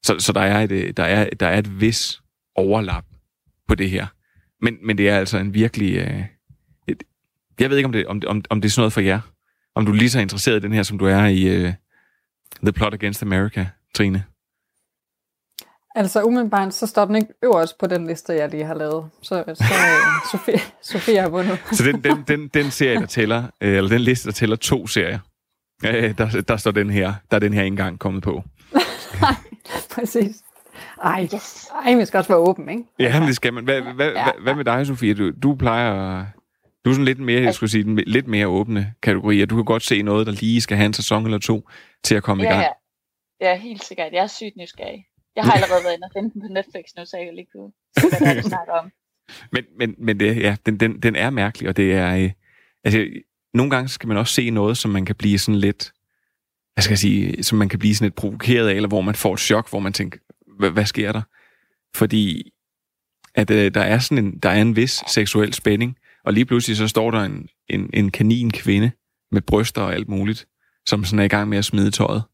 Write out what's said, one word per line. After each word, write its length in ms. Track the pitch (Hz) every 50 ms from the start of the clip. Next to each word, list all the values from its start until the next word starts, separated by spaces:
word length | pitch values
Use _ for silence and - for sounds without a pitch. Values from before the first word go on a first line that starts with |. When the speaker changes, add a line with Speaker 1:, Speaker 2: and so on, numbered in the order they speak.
| -
Speaker 1:
Så, 160 | - 104 -
så 140 | - - 95
der 80 | 95
er 200 | 98 98 101 104 110
et, 80 | 101
øh, 220 | 98 95 92 90 - -
der 60 | 87
er, 260 | 85 95 107 107 -
der 180 | - - 98 85
er 100 | 85 104
et 220 | 101 101 95 95
vis 400 | 104 113 113 - - - - - _ _ _ _ _ _ _
overlap 500 | - 95 95 104 110 104 92 87 85 85 _ - _ _ _ _ _ _ _ _ _ _ -
på 80 | 110
det 140 | 90 98 95
her. 180 | 92 92 98 98 _ _ _ _ _ _ _ _ _ _
Men, 160 | - 113 117 - 92
men 140 | 110 107 98
det 120 | 101 101
er 80 | 104 98
altså 200 | 95 95 - 98
en 160 | 95 101 98
virkelig... 420 | 107 110 117 - 117 104 92 92 92
Øh, 260 | 90 92 - 98 95 101 _ _ _ _ - _ _ _ _ _ _ -
et, 160 | - - - _ _ _ _ _ _ _ _ _ _ -
jeg 100 | 123 135
ved 80 | 139 139
ikke, 80 | 135 135
om 40 |
det, 160 | 117 110 - -
om, 140 | 101 104 - -
om, 160 | 104 107 - -
om 120 | 113 107
det 60 | 98 107
er 20 |
sådan 100 | 104 -
noget 120 | 117 110 110
for 80 | -
jer. 180 | 98 95 95 107 110 - _ _ _ _ _ _ _ _ _
Om 100 | 113 110
du 60 | 104
er 40 | 101
lige 140 | 107 117 123
så 100 | 117 131
interesseret 380 | 104 95 - 101 - 135 117 107
i 20 |
den 140 | 101 101 110
her, 100 | 110 98
som 140 | - 104 95
du 80 | 95
er 200 | 95 95 98 104
i, 180 | 104 95 95 92
øh, 300 | 92 92 92 90 87 90 - _ _ _ _ _ _ _ _ _ _ _ _ _ _ - -
The 100 | - 104
Plot 220 | 98 - 110 104 101
Against 280 | 98 104 101 101 - -
America, 440 | 104 95 92 98 107 - 104 92 92 - _ _ _ _
Trine. 280 | - 107 98 95 95 98 - _ _ _ _ _ _ _ _ _ _ _ _ _ _ _ _ _ _ _ _ _ _ _ _ _ - - _ _ _ _ _ _
Speaker 2:
Altså 280 | 226 202 185 - 220 202
umiddelbart, 500 | 233 240 247 240 214 214 196 196 190 185
så 140 | - - 214
står 180 | - - 208
den 100 | 190 208
ikke 180 | 220 214 214 - _ -
øverst 340 | 254 220 170 165 165 - _
på 100 | - 180
den 200 | 180 175 170 165
liste, 260 | 165 165 - - 170
jeg 160 | 156 147 151
lige 140 | 147 151 151
har 80 | 156 160
lavet. 360 | 156 156 151 151 160 160 156 _ _
Så, 220 | - - 196 180 - - 160
så, 100 | - -
øh, 680 | 110 - - - - - - - 1077 1077 1077 1017 -
<laughs> 0 |
Sofie, 280 | - - - - - - - - - _
Sofie 360 | - - - 196 - - 220 196
har 120 | 185 170
vundet. 300 | 160 180 180 185 185 - - -
Speaker 1:
Så 120 | 226 202 120
den, 200 | 135 143 - 123
den, 200 | 143 147 151 139 -
den, 200 | 147 147 151 139
den 240 | - 151 143 143
serie, 240 | 131 - 147 131 120 110
der 60 | -
tæller, 380 | - - 127 110 104 113 117 120 - - _
øh, 160 | 98 101 98 98
eller 120 | 98 98
den 120 | 113 120
liste, 240 | 123 123 127 120 - 107
der 60 | 101
tæller 220 | - 120 107 110
to 320 | 110 - - 143 127 87 110
serier, 320 | - 110 87 82 - 101 - _ _ _ _ _ _ _ _ _ _ _ -
øh, 320 | 113 117 113 120 110 98 -
der, 240 | 113 110 110 - - -
der 100 | 117 107
står 140 | - 113
den 180 | 101 104 101 104
her, 240 | 101 101 95 92 101 101 _ _
der 40 | -
er 40 | 104
den 140 | 104 104 104
her 80 | 104 98
ikke 100 | 95 98
engang 260 | 98 95 92 87 95
kommet 240 | - 98 95 95 90
på. 200 | 98 76 71 - - _ _ - _ - 285 359 - - - - - - -
Speaker 2:
<laughs> 800 | - 269 - - - - - _ _ - - - - - -
Præcis. 480 | - 240 214 - 233 214 202 220 - _ - _ _ _ - _ - - - - - 170
Ej, 240 | 170 165 185 185 165 -
Speaker 3:
Yes. 340 | 220 - - - - - - - - 285
Speaker 2:
ej, 100 | 240 247
vi 100 | 240 208
skal 120 | - - 196
også 100 | 175 -
være 100 | 196 170
åben, 320 | 170 180 185 - 151 147
ikke? 140 | 175 233 233 _ _ -
Speaker 1:
Ja, 40 | 131
Speaker 2:
Altså. 140 | 120 123 151
Speaker 1:
men 80 | 160 147
det 80 | 127
skal 180 | - - 123 120
man. 100 | 123 117
Hvad, 180 | 127 135 135
hvad, 300 | 127 123 127 127 143 151 110
Speaker 2:
Ja. 100 | - 123
Speaker 1:
hvad, 100 | 139 - - 98
hvad 120 | 123 139
med 100 | 147 139
dig, 220 | 120 120 127 143 139
Sofie? 260 | 139 120 123 104 104
Du, 180 | 101 104 87 73 - 131
du 120 | 139 147
plejer, 720 | 131 131 123 113 117 120 117 101 98 95 95 92 92 95 104 - _ _ _ _ _ _ _ _ _ _
du 40 | 123
er 40 | 131
sådan 120 | 135 143
lidt 140 | 131 131 127
mere, 220 | 135 123 120 123
jeg 120 | 127 117 -
skulle 140 | - - 107
sige, 140 | 104 110 104
den 120 | 107 110 107 - -
lidt 200 | 107 131 135 127
mere 200 | 110 104 104 95
åbne 460 | 90 95 107 117 113 101 101 104 113 _
kategori, 400 | - 113 98 95 90 104 104 101
og 80 | 101 101
du 60 | 110
kan 100 | 117 113
godt 180 | 104 113 117 -
se 180 | - 123 101
noget, 260 | 104 104 101 107 110 110
der 60 | 104
lige 280 | 101 - 110 117 120
skal 160 | 113 - 104 101
have 80 | 107
en 80 | 107 110
sæson 320 | - 104 - 107 107 113
eller 120 | 110 107 104
to 300 | - - 113 107 - _ - - - _ _ _ _
til 120 | - 113
at 80 | 104 98
komme 200 | - 101 196 202
Speaker 3:
Ja, 60 | 226
Speaker 1:
i 40 | -
gang. 100 | - 180 156 - _ _ _ _ _ _ _ _ _ _ _ _ _
Speaker 3:
ja. 60 | 190 185
Ja, 80 | 180 185
helt 260 | 214 240 226 196 -
sikkert. 300 | - 190 - 170 156 175
Jeg 100 | 175 190
er 40 | 208
sygt 300 | - - 226 208 196 -
nysgerrig. 480 | 175 - - - - - - 214 - _ _ _ _ _ _
Jeg 80 | - 214
har 80 | 226 220
allerede 300 | 196 190 185 185 180 175
været 100 | 180 170
inde 120 | 170 180
og 60 | 190 -
finde 160 | 196 202 226 -
den 80 | 208
på 60 | 196 214 190
Netflix 300 | 190 196 - _ 190 165 - _ 175
nu, 80 | 175
så 120 | 175 - 185
jeg 80 | 175
kan 100 | 175 170
lige 120 | 180 180 _ _
kunne 160 | 196 196 202 _ _ _ _ _ -
se, 100 | - 349
hvad 100 | - -
det 180 | 311 262 - 233
er, 40 | -
vi 60 | 214
snakker 240 | - 185 170 - 170
om. 180 | 165 165 185 _ _ _ _ _ _
Speaker 1:
<laughs> 320 | _ _ - - - - -
Men, 100 | 123 123 _ _ -
men, 180 | 120 113 101 -
men 220 | 117 113 107 98
det, 220 | 101 107 113 117
ja, 140 | 98 104 101 101 _
den, 140 | - 110 98
den, 200 | 113 110 113 -
den 140 | - 117 107
er 140 | 71 98 123
mærkelig, 400 | 139 117 98 104 - - - -
og 80 | 90 104
det 160 | 98 92 92
er... 220 | 95 92 90 90 92
Øh, 140 | 95 92 95 _ _ _ _ _ _ _ _ _ _
altså, 240 | - 104 110 101 - - - - _ _ _ _ _ -
nogle 180 | 120 131 143
gange 160 | 135 127 127 131
skal 180 | - - - 117
man 100 | 107 101
også 160 | 110 - -
se 160 | - 123 117
noget, 280 | 113 107 101 104 117 -
som 140 | - 113
man 140 | 101 98 95
kan 100 | 92 -
blive 240 | - - 104 101 95
sådan 200 | - - 107 101
lidt, 320 | 98 101 104 _ - - _ _ _ _ _ _ _ _ _ _ _ _ _ _ _ _ _
hvad 80 | -
skal 100 | 98 101
jeg 60 | 107 95
sige, 440 | 95 101 101 101 95 95 - - -
som 140 | - 117 107
man 120 | 104 98
kan 100 | - 95
blive 160 | - 107 107
sådan 100 | 104 107
lidt 100 | 101 -
provokeret 540 | - - 101 104 110 - 120 123 120 113 107
af, 40 | 98
eller 140 | 98 107 101
hvor 140 | 104 101
man 140 | 92 98 107
får 180 | - - 104 92
et 60 | -
chok, 300 | - - 107 107 110 -
hvor 100 | - 104
man 140 | 98 95 98
tænker, 260 | - 98 85 - - _ _ - _ _ _
"Hva-, 220 | _ 98 101 95
hvad 160 | 87 107 104
sker 260 | 104 - - 107 101
der?" 100 | 107 110 110 _ _ _ _ _ _ _ _ _ _ _ _ _ _
Fordi 560 | - 113 110 110 110 104 95 78 - - - _ _ _ _ _ _ _ _ _ _ _ _ _ _ _ - _
at, 140 | - 110 -
øh, 220 | 110 107 101 98 92
der 80 | 104
er 180 | 98 95 107 120
sådan 260 | 123 - 151 131 107
en, 140 | 98 87 87
der 100 | - 101
er 120 | 87 104
en 140 | 107 117 113
vis 280 | 113 120 131 - - - -
seksuel 460 | - 117 104 101 - 107 107 101 -
spænding, 440 | - - 110 104 104 120 123 127 _ _ _ _ _ _
og 100 | - 101
lige 120 | 107 127
pludselig 320 | 131 123 120 117 - 110 104
så 100 | 107 110
står 240 | - 110 110 117
der 80 | 113 110 101
en, 240 | 95 98 95 - - _ _ _ _
en, 200 | 95 95 95 92 -
en 180 | - 104 98
kanin 400 | - - - 110 117 120 120 113
kvinde 400 | 104 - - - 101 98 107 120 - _ _ _ _ _ _ _
med 100 | - 101
bryster 400 | - - 117 104 113 120 - 113
og 120 | 104 92 87
alt 140 | 85 104 -
muligt, 380 | 101 95 98 104 110 - - _ _ _ _ _ _ _ _
som 180 | - - 104 104
sådan 140 | 87 104 104
er 40 | 101
i 40 | 101
gang 220 | 101 104 104 104
med 80 | 104 101
at 80 | 104
smide 260 | - - 104 98 104
tøjet. 320 | 104 - 107 - 107 110 113 _